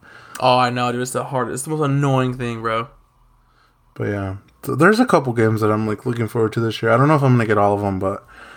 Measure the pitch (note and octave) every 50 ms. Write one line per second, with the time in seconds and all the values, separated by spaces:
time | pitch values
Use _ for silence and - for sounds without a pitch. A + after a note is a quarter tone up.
0 | _ - - - - - - - B2 B2+ B2 B2+ B2+ B2 B2 B2 B2 B2 A#2+ B2
1 | B2+ B2+ - A#2+ A#2+ - C3+ B2+ A#2+ A2 - B2+ - D#3 D#3 D#3 D3+ C#3 C#3 C#3+
2 | C#3+ C#3 C3+ C3 B2+ B2+ B2 C3 B2 A#2+ A#2 A2+ A2+ A2+ A2+ A#2 A#2+ - - _
3 | _ _ _ _ _ _ _ _ _ _ _ _ _ _ _ _ _ _ _ -
4 | A2+ G#2+ G#2 G2+ G2 F#2+ F#2+ G2+ - _ _ _ - - B2 B2+ E3 G3 G#3+ A3+
5 | B3+ - - D#3+ C3+ B2+ A2+ A#2 A2+ A2 A2 G#2 A2 G#2+ G#2+ G#2+ A2 G#2+ G#2 -
6 | - B2+ A#2 A#2 A2+ G#2 - A#2 A2+ G#2+ - A#2 A#2 A2+ G#2+ - A2+ A2+ A2+ A#2+
7 | C#3 D3+ D#3 C#3+ C#3 C3 B2 A#2+ A2+ A2 G#2+ G#2 G2+ G2+ G2+ G2+ G#2 G2 F#2+ F#2
8 | G2 F#2+ G2+ - - - - - - - -